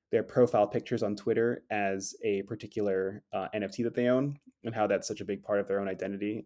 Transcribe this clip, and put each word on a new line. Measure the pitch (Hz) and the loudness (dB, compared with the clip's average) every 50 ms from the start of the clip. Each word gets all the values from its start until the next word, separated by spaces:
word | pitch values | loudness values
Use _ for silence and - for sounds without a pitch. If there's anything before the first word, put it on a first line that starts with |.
| _ - | _ 0
their | - 113 101 | 0 0 0
profile | - - 135 123 117 - 110 104 | 2 4 4 4 6 6 4 4
pictures | 101 - 120 - - 123 113 110 | 4 2 -2 -2 -2 -2 -2 0
on | 104 104 | -2 -2
Twitter | 104 - 117 110 107 117 120 120 - - - | -2 0 0 2 4 4 2 0 -2 -4 -4
as | 110 104 101 98 98 98 98 - - - - | -2 0 0 0 0 -2 -4 -8 -8 -4 -2
a | 110 101 98 98 | 0 0 0 -2
particular, | 101 113 107 - - - 110 104 101 95 95 95 95 101 107 - - - | -4 -8 -10 -10 -8 -4 -2 0 2 2 2 0 -2 -4 -8 -12 -8 -6
uh, | 98 95 - - | -6 -4 -4 -4
N | 110 101 | -4 -4
F | 98 101 | -4 -2
T | - 117 | -2 -2
that | 117 - | -2 0
they | - 120 123 | 2 2 4
own, | 127 131 143 143 143 - - - - _ - | 4 4 2 0 -4 -8 -14 -20 -20 _ -10
and | 117 117 | -6 -2
how | 113 107 | 0 2
that's | 101 101 95 - | 2 2 2 0
such | - 110 - | -2 -8 -6
a | 101 | -6
big | 90 101 98 98 | -6 -6 -6 -4
part | - 104 101 | -2 0 0
of | 98 - | 0 0
their | 98 101 | -2 -2
own | 98 98 | -2 -2
identity, | 95 92 98 98 98 98 101 104 107 113 107 | -4 -4 -4 -6 -4 -4 -4 -4 -4 -6 -8